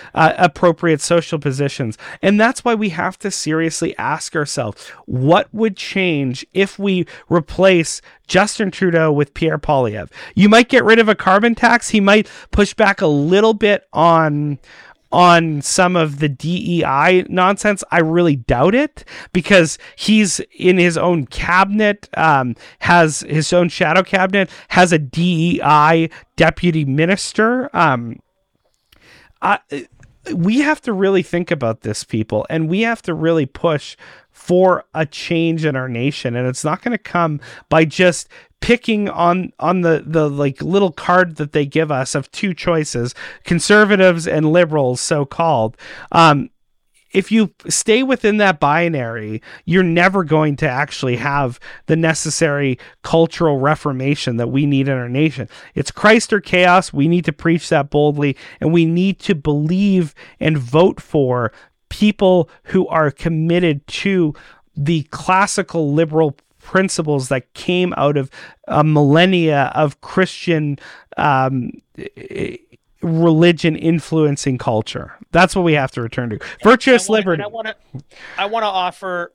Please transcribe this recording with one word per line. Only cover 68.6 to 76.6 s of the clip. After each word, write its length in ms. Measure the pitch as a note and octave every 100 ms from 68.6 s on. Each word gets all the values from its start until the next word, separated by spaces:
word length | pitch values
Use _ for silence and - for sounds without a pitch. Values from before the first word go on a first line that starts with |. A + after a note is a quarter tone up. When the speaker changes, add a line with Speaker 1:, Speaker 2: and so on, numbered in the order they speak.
| -
Speaker 1:
a 160 | D3
millennia 880 | D3+ D3+ C#3+ D#3 F#3 F3+ D#3+ C#3+ C3+
of 280 | - D3+ -
Christian, 760 | - - F#3 - - D#3+ D3+ C#3 - - _ -
um, 560 | D3+ C3 C3 C3 A#2+ - _ - - - - - - - _ _ _ _
religion 760 | E3+ D#3+ E3+ D#3 F3 E3 E3+ D#3+
influencing 800 | E3 E3+ - D#3+ D3+ C#3+ C#3 B2+
culture. 560 | - A2 - - - - -
That's 240 | E3 F#3 G3
what 60 |
we 120 | E3+
have 180 | D3 C3
to 100 | -
return 280 | A2+ - A#2+
to. 40 | G2+
Speaker 2:
And 80 | - -